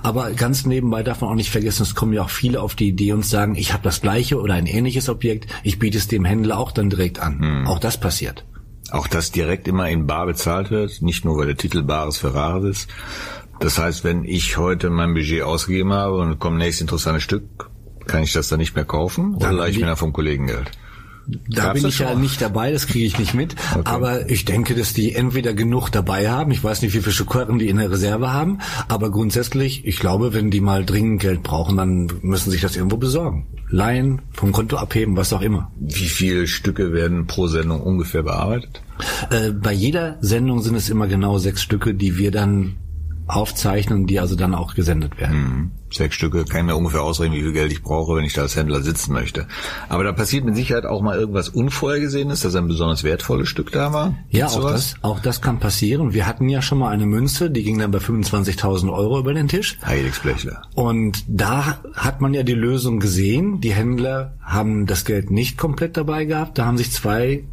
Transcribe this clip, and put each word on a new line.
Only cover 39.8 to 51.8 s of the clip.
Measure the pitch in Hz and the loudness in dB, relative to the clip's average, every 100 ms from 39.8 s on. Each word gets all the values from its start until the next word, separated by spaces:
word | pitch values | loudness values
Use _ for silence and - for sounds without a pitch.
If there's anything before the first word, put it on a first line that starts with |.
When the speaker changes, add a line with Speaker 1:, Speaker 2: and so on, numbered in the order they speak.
| 113 170 165 156 | 2 2 -2 -2
Speaker 1:
Sendung | 101 117 131 123 | 0 2 2 2
sind | 110 | 2
es | 113 - | 0 0
immer | 107 104 | 0 2
genau | 98 98 101 | 2 2 2
sechs | 92 98 | 2 -2
Stücke, | - 104 113 | 0 0 0
die | 98 98 90 | 2 2 2
wir | 101 | 2
dann | 101 101 101 92 - - - - - - | 2 2 2 0 -4 -8 -8 -6 -6 -4
aufzeichnen, | 98 107 - - 98 101 107 92 | -2 -2 -2 0 2 2 2 4
die | 98 | 2
also | 92 90 | 2 2
dann | 92 | 2
auch | 87 87 - | 0 -2 0
gesendet | 82 80 73 - | 2 2 0 -2
werden. | 69 76 | 0 2
Speaker 2:
Mhm. | 67 64 85 - - | 2 0 -2 -6 -10
Sechs | - 78 - | -2 -2 0
Stücke, | 82 85 78 | 0 0 0
kann | 85 | 0
ich | 85 | 2
mir | 80 | 2
ungefähr | 85 76 | 2 0
ausrechnen, | 73 80 82 78 | 0 0 0 0
wie | |
viel | 78 | 0
Geld | 78 76 | 0 0
ich | 73 | -2
brauche, | - 78 80 80 | -2 -2 0 0
wenn | 76 | 0
ich | |
da | 78 | -2
als | 71 78 | -2 0
Händler | 76 71 | 0 0
sitzen | 69 76 - | 0 -2 -2
möchte. | 67 - - 69 - - - - | -2 -2 -6 -8 -8 -10 -10 -4
Aber | 90 98 | -2 0
da | |
passiert | 87 107 139 123 | 0 0 0 0
mit | 107 | 0
Sicherheit | 127 120 - | 0 0 0
auch | 101 | 0
mal | 104 95 | 0 0
irgendwas | 107 98 87 | 0 0 -2
Unvorhergesehenes, | - 131 135 | 0 0 0